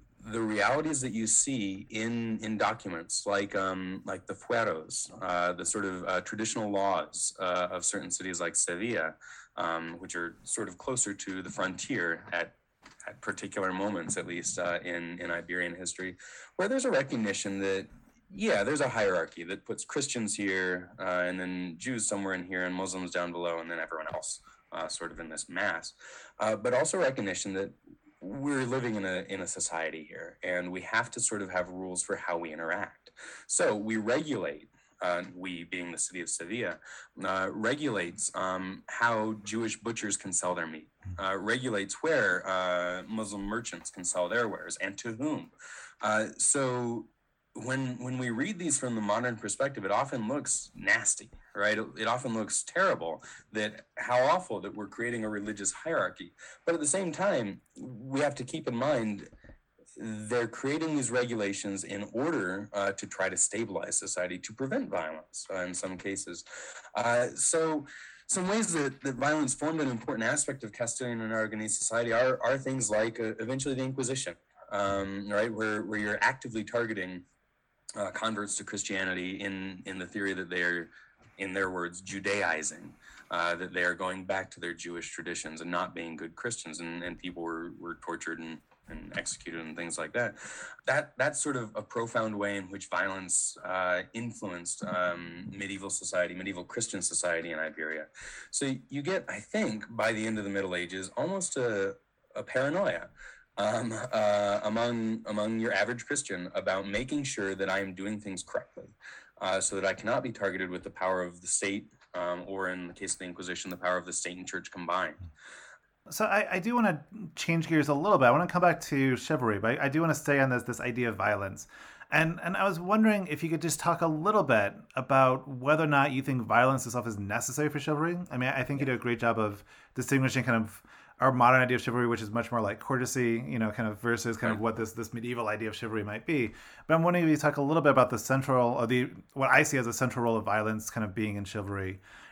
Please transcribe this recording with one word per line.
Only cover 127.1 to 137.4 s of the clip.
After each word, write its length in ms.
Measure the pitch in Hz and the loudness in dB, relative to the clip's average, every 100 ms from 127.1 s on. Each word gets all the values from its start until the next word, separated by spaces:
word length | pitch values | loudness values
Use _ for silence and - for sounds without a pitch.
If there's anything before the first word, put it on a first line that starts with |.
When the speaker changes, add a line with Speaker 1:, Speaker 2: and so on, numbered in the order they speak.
| 101 | -2
Speaker 2:
necessary 480 | 98 113 120 131 151 | -2 0 0 2 2
for 120 | 147 | 2
chivalry. 380 | 143 147 165 175 180 | 0 2 2 0 -2
I 60 | 127 | 0
mean, 120 | 127 | 2
I 140 | 139 | 2
think 160 | 123 139 | 0 0
you 60 | 135 | 2
do 80 | |
a 40 | 120 | 2
great 220 | 120 117 | 2 2
job 180 | 117 113 | 4 4
of 280 | 107 101 - - - - | 2 -2 -12 -20 -10 -6
distinguishing 500 | 127 139 131 131 123 | 4 4 6 4 4
kind 180 | 117 | 4
of 180 | 104 - - - - - | 4 -4 -20 -20 -20 2
our 120 | 127 | 4
modern 300 | 123 123 127 | 8 10 10
idea 140 | 123 123 | 8 4
of 60 | |
chivalry, 260 | 127 120 120 | 2 2 4
which 140 | 113 | 2
is 80 | 107 | 0
much 220 | 113 113 | -2 0
more 100 | 120 | 0
like 180 | 104 107 | 0 -2
courtesy, 640 | - 131 123 135 120 117 143 | -2 0 0 2 2 2 0
you 100 | 127 | 0
know, 140 | 110 | 0
kind 180 | 104 110 | 0 -2
of 100 | 104 | 0
versus 380 | 120 117 117 113 | 2 2 2 0
kind 140 | 113 | 0
of 60 | 107 | 2
Speaker 1:
Right. 60 | |
Speaker 2:
what 140 | 113 113 | 2 0
this, 140 | 110 | -2
this 220 | 117 110 | -4 -6
medieval 340 | 120 120 120 110 | -6 -4 -2 -2
idea 200 | 110 110 | 0 -2
of 80 | 104 | -4
chivalry 280 | 113 110 | -4 -2
might 220 | 104 107 - | -2 -4 0
be. 280 | 151 113 - - - - | 2 2 -2 -18 -8 4
But 80 | |
I'm 100 | 165 | 6
wondering 220 | 165 175 160 | 6 6 6
if 40 | |
you 80 | |
talk 200 | 151 | 6